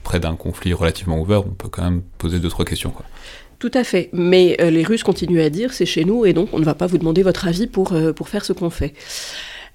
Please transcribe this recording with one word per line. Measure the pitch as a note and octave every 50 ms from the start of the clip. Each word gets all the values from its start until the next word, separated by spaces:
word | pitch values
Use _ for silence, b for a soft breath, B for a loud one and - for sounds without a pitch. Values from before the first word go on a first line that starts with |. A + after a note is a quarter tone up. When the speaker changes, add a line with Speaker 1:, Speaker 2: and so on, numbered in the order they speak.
| -
Speaker 1:
près | - - F2
d'un | D#2+ D#2+ E2
conflit | - - F2 E2+ - - F#2 F2
relativement | E2+ E2+ E2 D#2+ - F#2+ F2 D#2+ D#2+
ouvert, | D#2+ - G#2 G2+ F#2+
on | -
peut | F#2 - - F#2
quand | - - F2
même | F2+ F2 F2 F2+ - - -
poser | - E2+ F2 F2
deux, | E2 E2+
trois | - - E2+
questions, | - F2 - - -
quoi. | - - - B B B B B B B B B B _
Speaker 2:
Tout | - A#3 -
à | C4 A#3
fait. | - - F3+ E3+ - -
Mais, | F3 F3 F3+ F3+ F#3 F3+ F3 C#3+ -
euh, | E3+ E3+
les | D#3+ E3 D#3+
Russes | F#3 A3+ A3 -
continuent | G#3 F3+ - F3+ D#3+ F3 E3
à | D#3 D3+
dire, « | D3 F#3 A#3 B3+ -
C'est | - F3+
chez | E3 - D#3 D#3+
nous, | F3+ A3 B3 A3+
et | F#3 E3
donc | D#3+ F#3+ A3 -
on | -
ne | D#3
va | D#3 D3
pas | - F3+
vous | F3+ F#3
demander | D#3 D#3+ D#3+ D#3+ F3+ F#3+
votre | F#3+ E3+ - F#3+ F3
avis | E3+ F3+ A#3
pour, | - - F#3+ F#3+ F#3 F#3
euh, | D#3+ D#3 D#3+ D#3
pour | - D#3 -
faire | - G3+ -
ce | - F#3+
qu'on | - F3+ E3
fait. » | - - C#3+ D3 B B B B B B B B B B B B B B B B B